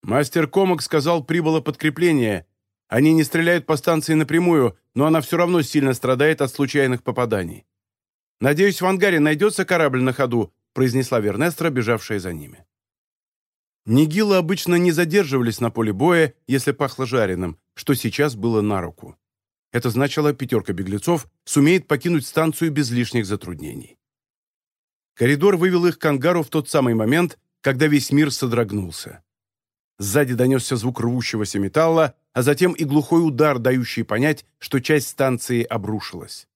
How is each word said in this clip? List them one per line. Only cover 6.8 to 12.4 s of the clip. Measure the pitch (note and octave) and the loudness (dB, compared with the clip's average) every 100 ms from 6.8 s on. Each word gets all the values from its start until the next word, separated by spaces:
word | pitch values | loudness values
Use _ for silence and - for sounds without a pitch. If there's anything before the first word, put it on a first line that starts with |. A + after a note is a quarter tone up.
| C3+ B2 | 0 0
попаданий». | - B2 A#2+ G#2+ F2 E2+ _ _ _ _ _ _ _ _ | -4 -4 -2 -2 -4 -10 _ _ _ _ _ _ _ _
«Надеюсь, | B2+ D3 G3 F3+ | -2 2 2 2
в | F#3 | -2
ангаре | F#3+ G3 E3+ | 2 2 4
найдется | D3+ D3+ G#3 G#3 F#3 | 2 2 0 0 0
корабль | F3 D3+ C3 | 2 2 2
на | C3 | 0
ходу», | B2+ C3 A#2 G2 _ _ | 0 0 0 -2 _ _
произнесла | - B2+ B2 B2 B2 | -2 0 0 0 0
Вернестра, | G#2 G2+ E3 D#3+ D#3+ | 0 0 -2 0 -2
бежавшая | B2+ A2 A2+ - G#2 | -2 0 -2 -2 -6
за | F2+ | -6
ними. | D#2+ | -10